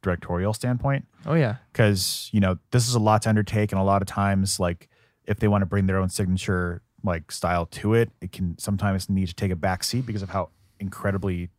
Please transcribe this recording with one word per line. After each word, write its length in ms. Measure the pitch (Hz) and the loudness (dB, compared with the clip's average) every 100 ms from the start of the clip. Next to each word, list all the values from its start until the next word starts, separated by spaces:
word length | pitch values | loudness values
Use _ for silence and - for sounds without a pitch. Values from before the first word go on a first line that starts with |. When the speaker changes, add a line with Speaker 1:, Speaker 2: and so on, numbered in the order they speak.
Speaker 1:
directorial 520 | - 87 - 87 98 | -2 -2 -2 -2 -2
standpoint. 520 | 110 123 123 139 139 - _ - | -2 -2 0 0 -2 -6 _ 0
Speaker 2:
Oh, 80 | |
yeah. 220 | 165 123 107 _ | 2 2 -2 _
Speaker 1:
'Cause, 560 | - 110 98 95 - - | 2 4 4 0 -6 -2
you 60 | 107 | 2
know, 180 | 95 92 _ | 2 0 _
this 180 | 123 117 | 0 2
is 60 | |
a 40 | 123 | 2
lot 220 | 107 107 | 4 4
to 60 | 110 | 4
undertake, 440 | 107 101 107 104 | 2 2 0 0
and 80 | 98 | 2
a 40 | |
lot 160 | 98 98 | 2 2
of 60 | 98 | 0
times, 500 | - 101 98 95 - | 0 0 2 0 0
like, 280 | 90 85 - _ _ _ - | -2 -2 -12 _ _ _ -6
if 120 | 107 | 0
they 80 | 107 | 2
wanna 180 | 101 92 | 2 2
bring 200 | 101 95 | 2 2
their 120 | 95 | 2
own 100 | 92 | 0
signature, 720 | - 95 92 - 92 90 87 _ _ | -2 0 0 0 0 -2 -6 _ _
like, 300 | 95 85 78 | -4 -4 -6
style 340 | - 85 87 85 | -6 -2 0 -2
to 260 | - 104 | -4 2
it, 160 | 113 117 _ | 2 2 _
it 100 | 90 | -16
can 240 | - 92 80 | -6 -6 -6
sometimes 520 | - 101 104 95 - | -4 -2 0 -2 -2
need 160 | 95 92 | -2 -2
to 60 | |
take 160 | - 101 | -2 -4
a 60 | 87 | -2
back 260 | 95 90 | -2 -2
seat 220 | - 120 123 | -4 -4 -4
because 160 | 104 | -8
of 80 | 95 | -6
how 180 | 98 85 _ _ _ | -6 -6 _ _ _
incredibly 720 | 98 - 101 95 98 87 87 | -10 -4 -2 -2 -2 -4 -6